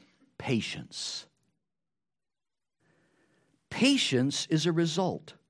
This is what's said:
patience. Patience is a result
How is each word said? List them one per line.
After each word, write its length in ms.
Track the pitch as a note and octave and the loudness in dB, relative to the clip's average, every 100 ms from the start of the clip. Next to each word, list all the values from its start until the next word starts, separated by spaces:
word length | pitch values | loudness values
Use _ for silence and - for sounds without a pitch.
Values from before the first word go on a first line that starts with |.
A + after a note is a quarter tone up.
| _ _ _ - | _ _ _ -10
patience. 880 | - A#2 - - - - - - - _ _ _ _ _ _ _ _ _ _ _ _ _ _ _ _ _ _ _ _ _ _ _ - | -2 -2 -2 -10 -12 -12 -10 -12 -16 _ _ _ _ _ _ _ _ _ _ _ _ _ _ _ _ _ _ _ _ _ _ _ -10
Patience 760 | - C4 C#4 - B2 C3+ - - | 2 4 4 2 2 2 -2 0
is 160 | D#3+ E3 | 0 2
a 60 | |
result 600 | E3 E3+ E3 F3+ F#2 - - | 0 0 0 -2 -2 -10 -20